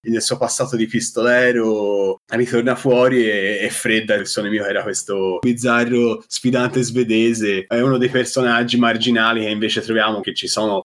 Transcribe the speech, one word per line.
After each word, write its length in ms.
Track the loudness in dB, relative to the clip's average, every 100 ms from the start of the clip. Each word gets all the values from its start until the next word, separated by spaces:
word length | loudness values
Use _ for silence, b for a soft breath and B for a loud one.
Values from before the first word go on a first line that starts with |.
| -2
nel 140 | -2
suo 160 | -2 -2
passato 380 | -2 -2 -4 -2
di 100 | -2
pistolero 1300 | -2 -4 -2 2 4 4 2 0 0 0 0 -2 -4 _
ritorna 420 | -2 0 0 0 0
fuori 520 | 2 4 4 4 2
e, 300 | 0 -2 -2
e 60 | -4
fredda 440 | -4 0 0 2
il 120 | -2 0
suo 160 | -4
nemico, 220 | -2 -2
era 180 | -2 -2
questo 560 | -2 -6 -4 -2 -2 0
bizzarro 840 | 0 0 0 0 2 2 2 0 -8
sfidante 560 | -4 0 0 0 0
svedese. 840 | 0 0 2 2 2 2 -2 -2 -2
È 140 | 0
uno 180 | 2 2
dei 100 | 2
personaggi 680 | 0 0 0 2 2 2 2
marginali 640 | 2 2 0 2 2 0
che 80 | -2
invece 300 | -2 -2 -2
troviamo, 380 | -2 0 0 -2
che 140 | -6
ci 120 | -8 -6
sono 340 | -2 -2 -2